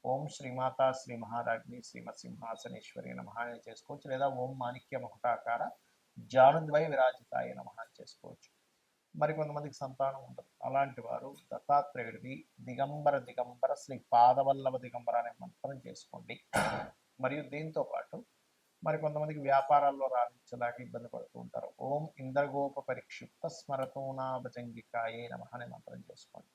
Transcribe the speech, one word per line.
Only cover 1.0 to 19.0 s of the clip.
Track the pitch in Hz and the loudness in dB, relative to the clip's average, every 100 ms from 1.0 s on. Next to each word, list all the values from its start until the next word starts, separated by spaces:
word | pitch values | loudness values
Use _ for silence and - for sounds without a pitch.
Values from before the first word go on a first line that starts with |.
| - 117 | -8 -10
మహారాజ్ని | 110 117 113 113 - 120 | -6 -4 -2 -4 -6 -16
శ్రీమత్ | - 123 117 - | -14 -14 -14 -14
సింహాసనేశ్వరి | 120 110 113 113 117 110 - 127 123 | -14 -12 -10 -10 -10 -14 -12 -12 -10
నమః" | 123 120 117 | -12 -10 -8
అని | 120 117 | -8 -8
చేసుకోవచ్చు. | - 113 - 143 - | -14 -18 -14 -14 -6
లేదా | 131 139 127 | 0 0 0
"ఓం | 127 131 | -6 -4
మాణిక్య | 123 123 _ 131 | -6 -6 _ -8
మకుటాకార | 120 - 123 117 117 120 - - _ _ _ - 113 | -8 -2 0 0 0 -2 -2 -8 _ _ _ -20 2
జానుద్వయ | 131 131 156 156 147 160 | 10 10 10 4 2 4
విరాజితాయ | 135 127 - _ - - | 4 4 4 _ -4 -4
నమః" | 131 127 - | -8 -12 -14
అని | 113 _ | -16 _
చేసుకోవచ్చు. | - - - - - _ _ _ _ _ _ 156 | -20 -18 -18 -20 -20 _ _ _ _ _ _ 0
మరి | 151 | 0
కొంతమందికి | 156 151 147 147 - | 2 -2 -4 -8 -8
సంతానం | 135 131 135 135 | -10 0 -2 -2
ఉండదు, | 127 - - _ | -12 -16 -18 _
అలాంటి | 127 135 139 127 | 0 2 2 -2
వారు | 113 123 - - | -6 -6 -6 -14
దత్తాత్రేయుడిది | _ 113 - 143 143 131 113 - 123 135 - - | _ -8 4 4 4 -6 -8 -8 -10 -12 -14 -16
దిగంబర | 123 123 139 151 147 139 | -10 -2 -2 2 2 2
దిగంబర | 123 123 123 - 135 | -2 -4 -4 0 0
శ్రీ | 139 - 123 _ | 0 -4 -10 _
పాదవల్లభ | 120 120 127 135 135 135 127 | 8 10 8 4 2 0 -2
దిగంబర | 123 120 120 117 | -6 -6 0 0
అనే | 117 - | 0 -8
మంత్రం | - _ 135 135 | -18 _ -10 -8
చేసుకోండి. | 123 - - 120 117 123 _ - - - - - _ - | -12 -16 -16 -16 -12 -14 _ 2 2 0 -6 -14 _ -4
మరియు | 127 147 139 | -2 -2 -6
దీంతో | 147 160 156 | -8 -4 -2
పాటు | - - - - - _ _ _ _ _ | -2 -4 -6 -12 -14 _ _ _ _ _
మరి | 156 | -2
కొంతమందికి | 156 | 0